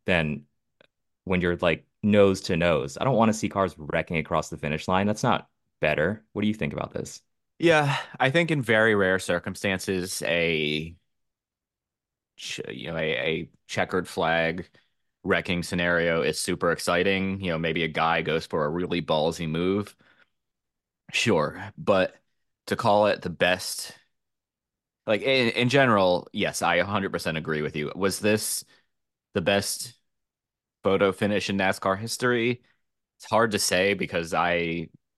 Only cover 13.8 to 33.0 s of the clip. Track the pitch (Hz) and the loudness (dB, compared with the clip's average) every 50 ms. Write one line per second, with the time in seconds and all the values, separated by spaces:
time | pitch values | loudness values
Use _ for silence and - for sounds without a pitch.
13.8 | 92 - - 92 85 - - - 87 80 82 82 82 82 82 90 87 - _ _ | -4 -2 -2 -4 -4 -4 -4 -2 0 0 2 2 0 0 -2 -4 -10 -14 _ _
14.8 | _ _ _ _ _ _ _ _ _ 92 - 85 85 - 92 87 85 - - 90 | _ _ _ _ _ _ _ _ _ -2 -2 -2 0 -2 -4 -4 -4 -4 -4 -2
15.8 | 87 87 87 85 82 85 82 82 71 71 78 - - - 90 82 - 87 82 78 | 0 0 2 2 2 2 2 2 0 0 -2 -2 -4 -4 -4 -2 0 -2 -2 -2
16.8 | - - 87 87 90 98 98 95 95 95 95 98 95 90 82 80 82 82 80 87 | -2 0 0 2 2 2 0 0 -2 -2 -4 -4 -4 -4 -4 -2 -2 -2 -2 -2
17.8 | 82 82 76 80 80 82 82 85 82 80 78 80 - - - 85 76 73 80 87 | -2 -2 -2 0 0 2 0 0 0 0 -2 -2 -4 -4 -4 -2 -2 -2 -2 -4
18.8 | 90 78 85 87 80 73 80 78 76 80 85 82 87 78 78 82 87 92 95 104 | -4 -2 -4 -4 -2 0 0 0 0 0 -2 -4 -6 -4 -2 -2 0 0 0 -2
19.8 | 104 - - _ _ _ _ _ _ _ _ _ _ _ _ _ _ _ _ _ | -4 -6 -12 _ _ _ _ _ _ _ _ _ _ _ _ _ _ _ _ _
20.8 | _ _ _ _ _ _ - - - 120 104 82 73 71 76 87 98 101 - - | _ _ _ _ _ _ -4 -2 2 2 2 2 2 -2 -4 -8 -14 -14 -14 -10
21.8 | 80 - 104 95 92 - - _ _ _ _ _ _ _ _ _ _ - 104 - | 0 2 4 4 4 0 -2 _ _ _ _ _ _ _ _ _ _ -6 -4 0
22.8 | - 113 104 104 104 104 - - - 92 85 - - 87 92 95 - - - - | 2 4 6 6 6 4 2 0 -2 -8 -2 0 2 2 2 0 -2 -8 -8 -10
23.8 | - - - - _ _ _ _ _ _ _ _ _ _ _ _ _ _ _ _ | -10 -14 -16 -20 _ _ _ _ _ _ _ _ _ _ _ _ _ _ _ _
24.8 | _ _ _ _ _ - 110 104 92 127 135 131 127 117 - 101 123 123 117 139 | _ _ _ _ _ 0 0 0 2 2 2 4 2 2 2 2 0 4 4 4
25.8 | 139 127 113 101 95 90 90 87 - - _ 107 90 80 76 - 92 85 85 87 | 6 6 6 6 6 4 4 2 0 -4 _ -2 -2 -2 -2 -2 0 2 2 2
26.8 | 87 87 101 104 95 95 - 85 - 87 80 78 78 80 78 76 76 73 - 78 | 2 0 0 -2 -2 -2 -4 -4 -4 -4 -4 -4 -4 -4 -4 -2 -2 -4 -4 -4
27.8 | 73 71 - 85 95 98 92 - - 107 107 107 - - - - - _ _ _ | -6 -6 -6 -2 -2 -2 -2 0 0 2 2 2 0 -4 -6 -8 -8 _ _ _
28.8 | _ _ _ _ _ _ _ _ _ _ _ 104 87 - 98 101 101 - - - | _ _ _ _ _ _ _ _ _ _ _ -2 0 2 2 2 0 -2 -6 -8
29.8 | - 123 - _ _ _ _ _ _ _ _ _ _ _ _ _ _ _ _ _ | -10 -14 -14 _ _ _ _ _ _ _ _ _ _ _ _ _ _ _ _ _
30.8 | _ 101 98 95 98 98 92 - 113 101 104 98 - - 101 98 98 95 98 - | _ 2 2 4 4 2 2 2 0 0 0 0 0 0 0 0 2 0 0 0
31.8 | - 98 95 95 107 113 - - - 127 123 120 113 120 123 120 _ _ _ _ | 0 -2 -2 -2 -2 -8 -6 -2 0 0 0 2 0 -2 -2 -4 _ _ _ _
32.8 | _ _ _ _ | _ _ _ _